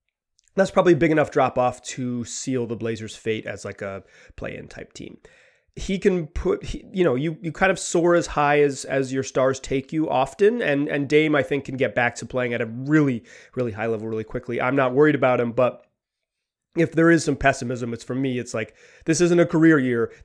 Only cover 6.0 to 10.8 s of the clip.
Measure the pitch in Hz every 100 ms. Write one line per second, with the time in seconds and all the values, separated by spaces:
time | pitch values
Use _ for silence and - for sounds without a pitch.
6 | 196 180 156 - 180 - - - - 190
7 | 170 127 156 156 170 147 190 175 - 175
8 | 170 170 - - 143 147 147 131 - 135
9 | 135 131 131 - 131 131 - 139 131 156
10 | 151 131 135 - 202 240 196 143